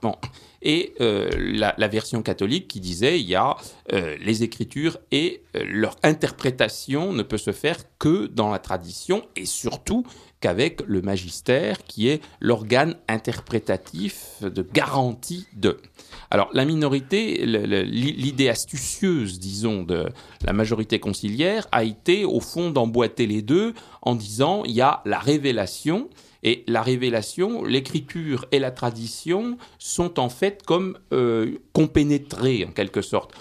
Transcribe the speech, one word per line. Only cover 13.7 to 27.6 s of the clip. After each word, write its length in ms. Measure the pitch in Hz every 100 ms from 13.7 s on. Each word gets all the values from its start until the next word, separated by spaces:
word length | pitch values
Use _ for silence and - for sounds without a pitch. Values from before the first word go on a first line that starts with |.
| 95 - - 202 - - -
de 200 | 98 131
garantie 840 | - 151 139 139 127 117 - 175 -
de. 220 | 107 95 - - _ - - -
Alors, 180 | 101 98
la 100 | 131
minorité, 800 | 143 160 147 139 135 196 220 -
le, 220 | 120 107 104
le, 160 | 98
l'i-, 300 | 101 113 139
l'idée 360 | - 131 131 131
astucieuse, 880 | 110 - 139 - - 190 160 101 90
disons, 440 | 95 101 110 101
de 240 | 85 85 82 - - - 95
la 80 |
majorité 440 | 101 107 110 110 110
conciliaire 680 | 107 98 107 113 175 220 -
a 120 | 120
été, 400 | 113 107 175 196
au 160 | 196 117
fond, 300 | - 165 175
d'emboîter 560 | 135 117 117 113 - 113
les 160 | 107
deux 320 | 107 170 226 226 - -
en 140 | 120
disant, 500 | 117 104 107 147 208
il 80 | 120
y 80 | 113
a 220 | 135 -
la 140 | 104 98
révélation. 880 | 113 151 139 113 95 - 147 190 320 - - _ -
Et 160 | 120 -
la 140 | 113
révélation, 840 | 117 127 127 113 104 - 196 240